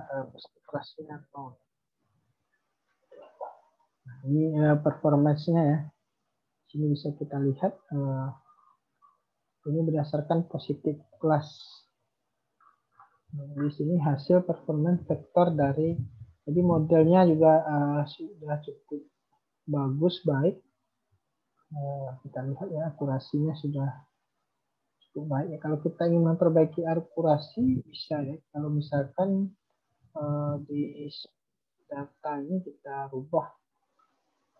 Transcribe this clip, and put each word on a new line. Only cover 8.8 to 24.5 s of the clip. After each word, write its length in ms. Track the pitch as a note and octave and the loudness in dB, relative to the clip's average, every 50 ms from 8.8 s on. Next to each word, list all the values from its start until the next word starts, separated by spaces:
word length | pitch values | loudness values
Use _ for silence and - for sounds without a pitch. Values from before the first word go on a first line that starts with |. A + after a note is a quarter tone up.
| _ _ _ _ _ _ _ _ _ _ _ _ _ _ _ _ - D3+ D3 | _ _ _ _ _ _ _ _ _ _ _ _ _ _ _ _ -6 -4 -2
ini 80 | E3 E3 D#3+ | 0 0 0
berdasarkan 560 | D#3+ D3+ C#3+ - - D3+ D3 D3+ E3+ E3 F3 | 0 -2 -2 -2 -4 -4 -2 -2 -2 -2 -2
positif 560 | - - C#3+ - - C#3+ D3 - D#3 D3 D3+ - _ _ _ | -2 -6 -8 -6 -6 -6 -4 -4 -4 -4 -4 -8 _ _ _
kelas. 320 | - D#3+ D3+ D3 D3+ - - - - - - - _ _ _ _ _ _ _ _ _ _ _ _ _ _ _ _ _ _ _ _ _ _ _ _ - _ _ _ _ _ - | 0 2 2 2 0 -4 -10 -20 -20 -20 -20 -20 _ _ _ _ _ _ _ _ _ _ _ _ _ _ _ _ _ _ _ _ _ _ _ _ -20 _ _ _ _ _ -14
Nah, 240 | C#3+ C#3 C#3+ C#3+ C#3+ | -12 -12 -10 -6 -4
di 160 | D3 D3 - | -4 -2 -2
sini 240 | - D3 D#3 F3+ F3 | -2 -2 0 0 2
hasil 480 | C#3+ D#3 C#3+ C#3 - - F3+ F3+ F3+ | 2 2 0 0 2 4 4 4 4
performance 560 | - - - - - D#3 D3 D3+ F3 F3+ E3+ - - | 2 -2 -6 -4 -4 -2 0 2 2 2 0 0 -2
vektor 400 | D#3 C#3+ - - - F3 F3 F3 | -4 -4 -6 -2 2 2 4 4
dari, 480 | D#3+ D3 C#3+ C#3 C#3 D3+ D#3 E3 E3+ - - - - - - - - _ _ | 4 2 2 2 2 0 0 0 0 -2 -6 -8 -12 -16 -20 -20 -20 _ _
jadi 160 | D3 D3+ F3 | -2 2 2
modelnya 640 | F3+ F3+ E3+ D#3+ D#3 D#3 E3 D#3+ D#3 E3 F3+ F#3 F#3 | 4 4 4 4 4 6 6 8 8 8 8 8 8
juga, 280 | E3+ D#3 D#3 D#3+ D#3+ D#3 D#3+ D#3+ | 8 6 6 8 8 8 6 4
eh, 380 | D3+ D3 D3 D3 C#3+ C#3+ D3 C#3+ | 2 0 0 2 2 0 0 -2
sudah 560 | - - - E3 D3 - D#3+ D3+ D3+ D3 D3 - | -2 -6 -10 -14 -14 -14 -12 -8 -6 -6 -6 -6
cukup 360 | C#3+ C#3 - _ _ D3 D3 - - _ _ _ _ _ _ _ _ _ _ _ | -10 -16 -16 _ _ -12 -12 -12 -16 _ _ _ _ _ _ _ _ _ _ _
bagus, 560 | - D3 C#3+ C#3 C3 C3+ C#3+ D#3+ F3+ F3+ - | -4 -2 -2 0 -2 0 2 2 0 0 0
baik. 400 | - D#3 C#3+ C3+ D3 F#3 G#3 - - _ _ _ _ _ _ _ _ _ _ _ _ _ _ _ _ _ _ _ _ _ | 0 0 2 2 2 2 0 -2 -6 _ _ _ _ _ _ _ _ _ _ _ _ _ _ _ _ _ _ _ _ _
Eh, 400 | D#3 C#3+ C#3+ C#3 C#3 C#3 C3+ C3 B2+ - - | -12 -10 -8 -8 -8 -8 -10 -10 -12 -14 -16
kita 140 | C#3+ - C3 C3 C3+ | -12 -10 -8 -6 -6
lihat 180 | C#3 - F#3+ G3 | -6 -6 -6 -6
ya, 120 | E3+ D3+ D#3+ D#3+ | -6 -4 -4 -6
akurasinya 640 | D3 - D3 C#3 C3+ B2+ - - - D3 D3+ D#3+ - - | -6 -6 -4 -4 -4 -4 -4 -4 -2 -2 -2 -2 -2 -4
sudah 320 | - C#3+ D3 C#3 C3+ C3+ - - - _ _ _ _ _ _ _ _ _ | -6 -6 -4 -4 -4 -4 -6 -8 -14 _ _ _ _ _ _ _ _ _